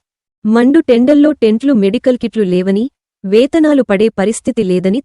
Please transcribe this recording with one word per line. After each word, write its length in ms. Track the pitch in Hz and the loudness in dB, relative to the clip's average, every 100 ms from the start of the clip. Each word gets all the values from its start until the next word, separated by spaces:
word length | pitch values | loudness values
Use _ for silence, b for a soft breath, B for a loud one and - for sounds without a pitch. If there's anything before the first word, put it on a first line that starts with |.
| _ _ _ _ 214 | _ _ _ _ -2
మండు 340 | 226 254 311 | 0 2 2
టెండల్లో 520 | 285 233 254 294 302 | 2 2 2 2 2
టెంట్లు 400 | 285 220 220 277 | 0 0 0 0
మెడికల్ 440 | 247 196 240 262 247 | 0 0 -2 -2 -2
కిట్లు 280 | 220 220 185 | -4 -4 -2
లేవని, 320 | 180 185 196 262 _ _ _ | -2 -2 -2 -4 _ _ _
వేతనాలు 600 | 190 214 277 330 302 285 | -2 0 2 2 2 0
పడే 240 | 226 196 220 | 0 0 -2
పరిస్థితి 540 | - 196 226 - 233 | -2 -4 -4 -6 -4
లేదని 380 | 185 180 185 233 | -2 -2 -2 -4